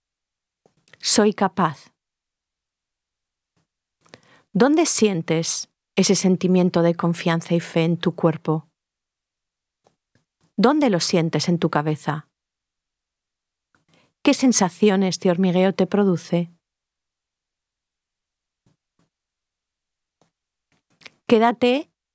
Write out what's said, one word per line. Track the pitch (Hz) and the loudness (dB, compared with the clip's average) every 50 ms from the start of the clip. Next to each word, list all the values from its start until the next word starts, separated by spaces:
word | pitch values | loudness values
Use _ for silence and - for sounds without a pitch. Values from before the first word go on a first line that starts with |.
| _ _ _ _ _ _ _ _ _ _ _ _ _ _ _ _ _ _ - _ | _ _ _ _ _ _ _ _ _ _ _ _ _ _ _ _ _ _ -20 _
soy | - - - - 208 214 196 | -4 0 2 4 4 2 2
capaz". | - 208 185 - - 185 160 151 - - _ _ _ _ _ _ _ _ _ _ _ _ _ _ _ _ _ _ _ _ _ _ _ _ _ _ _ _ _ _ _ _ _ _ _ _ _ _ _ _ _ _ _ _ _ - - _ _ _ _ _ _ | 0 -2 -2 0 -2 -2 -2 -2 -8 -16 _ _ _ _ _ _ _ _ _ _ _ _ _ _ _ _ _ _ _ _ _ _ _ _ _ _ _ _ _ _ _ _ _ _ _ _ _ _ _ _ _ _ _ _ _ -20 -20 _ _ _ _ _ _
¿Dónde | _ 185 226 277 302 320 330 - | _ 0 2 2 4 2 2 0
sientes | - - 226 208 196 165 165 - 160 165 165 - - - - - _ _ _ _ _ | 2 0 0 0 0 -4 -4 -2 -2 -2 -2 -4 -8 -8 -10 -14 _ _ _ _ _
ese | - 190 - 190 | -2 2 2 2
sentimiento | - - 185 185 170 - 180 185 185 180 180 - 175 | 2 2 0 0 0 0 0 2 2 2 2 2 2
de | 170 170 170 | 2 2 0
confianza | 170 - 170 170 - - 175 165 165 - - 170 | 0 -2 -4 -4 -2 -2 -2 -2 -2 -2 -2 -4
y | 170 | -4
fe | 165 - - 170 160 | -4 -2 -2 -2 0
en | 165 170 165 | 0 -2 -2
tu | - 190 165 | -2 -4 -4
cuerpo? | - - 165 156 - - - 156 160 - _ _ _ _ _ _ _ _ _ _ _ _ _ _ _ _ _ _ _ _ _ _ _ _ _ _ _ _ _ _ _ _ _ _ _ _ _ _ - | 0 -2 -2 -2 -2 -4 -4 -4 -4 -6 _ _ _ _ _ _ _ _ _ _ _ _ _ _ _ _ _ _ _ _ _ _ _ _ _ _ _ _ _ _ _ _ _ _ _ _ _ _ 2
¿Dónde | 196 240 302 311 294 247 | 2 4 4 4 2 2
lo | 190 165 | 0 0
sientes | - - - - 160 165 - 151 - - | -2 -2 0 0 0 0 -2 -2 -2 -2
en | 175 165 | -2 0
tu | 185 156 | -2 -2
cabeza? | - 156 147 156 151 - - - 147 156 - _ _ _ _ _ _ _ _ _ _ _ _ _ _ _ _ _ _ _ _ _ _ _ _ _ _ _ _ _ _ _ _ _ _ _ _ _ _ _ _ | -2 -2 -2 -2 -6 -6 -6 -8 -8 -8 -12 _ _ _ _ _ _ _ _ _ _ _ _ _ _ _ _ _ _ _ _ _ _ _ _ _ _ _ _ _ _ _ _ _ _ _ _ _ _ _ _
¿Qué | 294 262 | 0 0
sensaciones | - 269 262 214 - 196 170 - - 214 208 190 196 196 185 170 - | 2 2 2 2 2 0 -2 -2 0 2 2 2 2 0 -2 -4 -2
de | - 190 | -2 -2
hormigueo | 175 170 190 185 170 185 185 196 190 | 0 0 0 0 2 2 2 0 0
te | - 185 | 0 -2
produce? | 180 - 196 208 196 175 160 - - - 170 175 170 - _ _ _ _ _ _ _ _ _ _ _ _ _ _ _ _ _ _ _ _ _ _ _ _ _ _ _ _ _ _ _ _ _ _ _ _ _ _ _ _ _ _ _ _ _ _ _ _ _ _ _ _ _ _ _ _ _ _ _ _ _ _ _ _ _ _ _ _ _ _ _ _ _ _ _ _ _ _ _ _ _ _ _ _ _ _ _ _ _ - - - _ _ - | 0 0 0 0 0 0 -2 -4 -4 -4 -4 -4 -4 -10 _ _ _ _ _ _ _ _ _ _ _ _ _ _ _ _ _ _ _ _ _ _ _ _ _ _ _ _ _ _ _ _ _ _ _ _ _ _ _ _ _ _ _ _ _ _ _ _ _ _ _ _ _ _ _ _ _ _ _ _ _ _ _ _ _ _ _ _ _ _ _ _ _ _ _ _ _ _ _ _ _ _ _ _ _ _ _ _ _ -20 -20 -20 _ _ 2
Quédate | 240 214 226 233 220 - 254 247 247 285 330 - _ _ _ _ _ | 2 4 4 2 0 0 0 0 0 -2 -4 -10 _ _ _ _ _